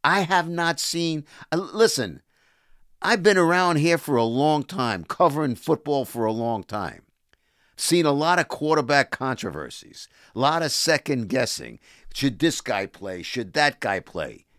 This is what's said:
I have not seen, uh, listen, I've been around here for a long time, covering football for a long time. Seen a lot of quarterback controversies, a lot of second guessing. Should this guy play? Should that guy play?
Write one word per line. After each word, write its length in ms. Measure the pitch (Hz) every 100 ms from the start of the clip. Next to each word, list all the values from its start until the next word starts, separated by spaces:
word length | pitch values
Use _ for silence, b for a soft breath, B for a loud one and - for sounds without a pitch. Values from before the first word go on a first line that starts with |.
I 180 | 143 190
have 260 | 175 185 165
not 320 | 170 170 170
seen, 460 | - 170 165 156 147 B B
uh, 60 | 160
listen, 640 | 170 208 220 - 104 71 _ _ _ _ _ - _ _
I've 220 | 185 226
been 140 | 175 190
around 400 | 170 180 180 156
here 200 | 165 170
for 180 | 156 127
a 80 |
long 400 | 113 123 147 151
time, 400 | 135 185 123 95
covering 520 | 80 - 143 143 147 117
football 500 | - 151 143 139 120
for 200 | 120 110
a 60 |
long 320 | 110 117 113
time. 380 | - 104 85 - _ _ _ _ _ _ _ -
Seen 300 | - 175 156
a 80 |
lot 260 | 143 160 180
of 80 | 151
quarterback 640 | - 151 156 123 143 131
controversies, 960 | - 135 120 95 73 71 - - - - b b
a 60 | 110
lot 240 | 139 165
of 80 | 156
second 560 | - 151 147 - 131 104
guessing. 520 | 127 120 - - 113 b b b
Should 260 | - 139 104
this 220 | 165 -
guy 240 | - 104 98
play? 360 | - 95 92
Should 300 | 92 127 101
that 280 | 151 147 -
guy 180 | 107 95
play? 460 | - 87 69 52 _